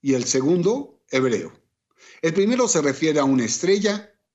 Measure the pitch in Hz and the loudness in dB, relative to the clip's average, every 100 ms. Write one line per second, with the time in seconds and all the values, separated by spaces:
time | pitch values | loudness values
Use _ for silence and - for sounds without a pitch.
0 | 139 131 113 131 139 180 175 262 285 _ | -2 0 0 0 2 2 0 -2 -6 _
1 | _ 131 131 104 - - _ _ _ _ | _ -2 0 -2 -6 -16 _ _ _ _
2 | - - 165 175 202 247 226 165 143 135 | -20 -6 -2 0 0 2 0 0 0 0
3 | 160 151 139 131 113 - 175 202 202 202 | 0 2 2 2 0 -2 0 2 0 -4
4 | - _ _ | -10 _ _